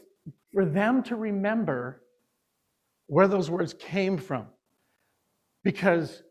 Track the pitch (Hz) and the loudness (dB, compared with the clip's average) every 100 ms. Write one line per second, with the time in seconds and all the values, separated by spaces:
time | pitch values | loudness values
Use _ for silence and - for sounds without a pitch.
0 | - _ - - _ 196 180 175 214 262 | -20 _ -20 -20 _ -2 0 2 2 2
1 | - 233 220 202 202 226 175 127 123 - | 0 -4 -4 -2 -2 -2 -2 -4 -6 -12
2 | _ _ _ _ _ _ _ _ _ _ | _ _ _ _ _ _ _ _ _ _
3 | - 143 190 196 160 175 165 - - 185 | -2 4 4 4 0 -2 -4 -6 -6 -2
4 | 190 180 - 131 107 _ _ _ _ _ | 0 -2 -4 -8 -8 _ _ _ _ _
5 | _ _ _ _ _ _ 196 - 190 170 | _ _ _ _ _ _ -2 2 2 2
6 | 151 - - | 0 -8 -20